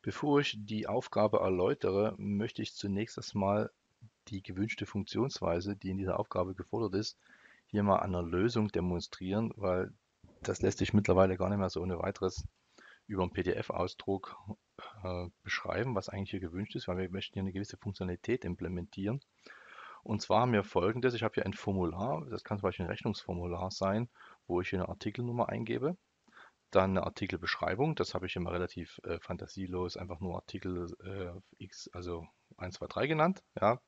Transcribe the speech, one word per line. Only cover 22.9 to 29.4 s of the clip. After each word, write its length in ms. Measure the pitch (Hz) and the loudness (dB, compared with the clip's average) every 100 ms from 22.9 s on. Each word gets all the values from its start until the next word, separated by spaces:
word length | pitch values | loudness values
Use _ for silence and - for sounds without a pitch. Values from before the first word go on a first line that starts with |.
Rechnungsformular 800 | 101 120 101 - 90 87 87 92 | -2 -2 -4 -4 -4 -2 -4 -4
sein, 360 | - 95 104 117 _ - - - | 0 0 2 -2 _ -20 -20 -2
wo 140 | 87 | 0
ich 80 | 90 | 0
hier 100 | 92 | -2
eine 100 | 90 | -2
Artikelnummer 600 | - 107 107 120 120 - | -4 -6 -4 -4 -2 -2
eingebe, 480 | 113 113 117 139 185 _ _ _ - - _ _ | -2 -2 0 -2 -4 _ _ _ -20 -20 _ _
dann 180 | 98 95 | 4 4
eine 140 | 92 | 2
Artikelbeschreibung, 880 | - - 101 87 87 - 82 95 156 | 0 -4 -4 -2 -2 -2 0 2 0
das 180 | 151 92 | 2 -2
habe 140 | 92 90 | -2 -4
ich 80 | |
immer 180 | 92 87 | -4 -2
relativ, 480 | 87 90 - 80 - | -2 -2 -4 -10 -12
äh, 160 | 92 85 | -6 -6
fantasielos 760 | - 90 | -4 -8